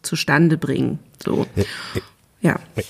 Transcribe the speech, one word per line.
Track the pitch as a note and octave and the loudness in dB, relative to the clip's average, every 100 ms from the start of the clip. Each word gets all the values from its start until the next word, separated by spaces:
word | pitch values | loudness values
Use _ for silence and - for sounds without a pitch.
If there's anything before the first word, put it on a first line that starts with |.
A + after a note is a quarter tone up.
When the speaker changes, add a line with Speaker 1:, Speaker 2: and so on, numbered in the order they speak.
Speaker 1:
zustande | - D#3+ - D3 E3+ D#3+ | -6 -4 2 4 6 4
bringen, | - C3+ B2+ D3+ - _ | 0 -2 -2 -4 -10 _
so. | - - - - | -4 -2 -2 -2
Speaker 2:
Ja, | - - - - - _ _ _ | -4 -6 -10 -10 -10 _ _ _
Speaker 1:
Ja. | E3+ - - - - | 0 0 -4 -10 -6